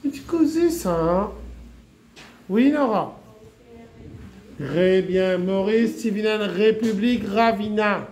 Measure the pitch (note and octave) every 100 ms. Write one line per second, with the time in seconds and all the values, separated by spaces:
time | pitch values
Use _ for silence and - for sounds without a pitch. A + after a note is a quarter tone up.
0 | C#4+ - - E4+ D4+ D#4+ E4+ D#4+ F#3+ E3
1 | E3 F3+ G#3+ - - - - - - _
2 | _ - - - - G3 C4+ D4 C4 G#3
3 | D3 - - - - - - A#3 - -
4 | - - - - - - C3+ D3+ F#3 F#3
5 | F#3 F#3 F#3 F#3 F3+ F#3+ G3 A3+ A3+ -
6 | A3+ G3+ G#3+ G#3+ G3+ F3 G#3+ A3 A3+ G3+
7 | A#3 A#3+ G3+ G3+ A3+ G3+ G#3+ G#3 G#3+ F#3+
8 | -